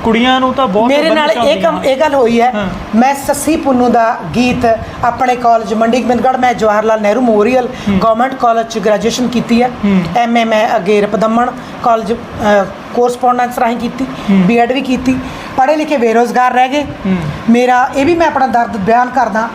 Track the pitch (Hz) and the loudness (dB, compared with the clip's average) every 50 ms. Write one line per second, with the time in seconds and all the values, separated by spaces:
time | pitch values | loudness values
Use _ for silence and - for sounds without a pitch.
0 | - 233 220 226 240 254 262 262 262 254 254 277 269 214 190 208 226 247 277 294 | 0 2 2 2 2 2 2 2 0 0 0 0 -2 0 0 0 2 2 2 2
1 | 302 320 320 311 302 302 320 247 233 277 302 - - 330 302 294 - 277 269 262 | 2 2 0 2 2 0 0 0 2 0 0 2 0 -2 -2 0 -2 -2 0 2
2 | 311 302 277 277 247 226 233 233 233 254 226 208 202 185 - - - - - 220 | 0 0 2 2 2 2 2 2 2 0 0 -2 -4 -6 -6 -8 -8 -2 2 2
3 | 247 262 277 277 - - 277 277 - 294 311 320 - 269 262 247 247 240 240 240 | 2 2 0 -2 -2 -4 -4 -2 0 -2 -2 0 0 0 0 2 2 2 2 2
4 | 226 226 240 - - 165 147 214 247 247 240 247 247 233 226 220 - - - - | 2 0 -2 -4 -8 -4 -2 0 0 0 0 0 0 0 0 0 -4 -12 -8 -2
5 | - 240 240 240 262 254 247 247 240 233 233 226 220 190 220 214 226 233 240 240 | -2 -2 0 0 0 0 0 0 2 2 2 2 0 -2 -2 0 0 2 2 0
6 | 226 226 247 233 214 262 254 247 254 247 240 170 220 214 208 214 214 220 220 220 | 0 0 -2 0 2 0 0 2 0 0 0 0 0 2 2 2 2 0 0 0
7 | 208 202 214 254 254 233 214 208 208 233 254 254 247 226 - - - 208 196 190 | 0 0 0 2 2 2 2 2 2 2 2 0 0 -2 -8 -6 -4 -2 0 2
8 | 202 226 226 226 247 269 269 262 - 240 226 226 226 226 - 220 185 220 208 202 | 2 2 2 2 0 -2 -2 0 0 0 2 0 -2 -4 -6 -2 0 0 0 0
9 | 180 233 226 - 247 226 247 226 - - 240 233 240 254 247 - - 202 196 190 | 0 -2 -2 -2 -4 -2 -2 -4 -2 0 0 2 2 0 -2 -2 -2 0 2 0
10 | 170 160 175 240 233 233 233 240 226 226 220 214 214 240 240 214 180 190 214 208 | 0 0 -2 -2 0 0 0 0 0 0 0 0 0 0 -2 -2 0 0 0 0
11 | 202 208 208 196 220 220 226 233 247 254 247 - - - - - - 240 226 220 | 0 0 0 0 0 0 2 0 0 -2 -4 -10 -14 -16 -12 -4 0 0 0 0
12 | 220 185 233 233 - - - - 233 208 208 202 190 - - - - - - 240 | 0 -4 -6 -6 -6 -12 -10 -4 0 2 2 2 2 -2 -6 -14 -16 -6 -2 0
13 | 240 247 240 240 - 247 247 247 247 240 240 - 254 226 247 - 233 240 - - | 0 0 0 0 0 0 2 2 -2 -4 -2 -2 -2 -2 -2 -4 -6 -8 -6 -6
14 | 269 - - - - 208 196 190 180 180 233 233 240 233 254 277 - 254 262 240 | -8 -8 -8 -8 -2 2 2 4 4 4 4 2 2 2 0 -2 0 -2 -2 -2
15 | - 262 262 262 262 - - - - - - - 254 277 311 311 311 302 311 262 | 0 -2 -2 -2 -4 -8 -12 -12 -14 -6 -2 0 2 2 2 0 0 -2 0 0
16 | 240 233 220 233 240 233 - 247 247 254 247 247 254 262 269 294 285 277 - - | 2 2 2 2 2 2 0 0 0 2 2 2 0 2 0 -4 -4 -4 -8 -6
17 | - 196 190 180 160 151 - - - 226 233 240 247 247 247 247 254 254 - 277 | -2 -2 -2 -2 -2 -6 -8 -4 0 2 4 4 4 4 4 2 2 0 0 0
18 | 277 330 349 330 339 311 285 269 262 247 214 240 233 - 214 220 185 220 226 240 | 0 2 2 2 2 0 2 0 0 0 0 0 0 -2 -4 -4 0 2 2 2
19 | 247 247 247 269 240 220 196 220 226 226 - | 2 0 0 -2 -2 0 0 -4 -4 -4 -6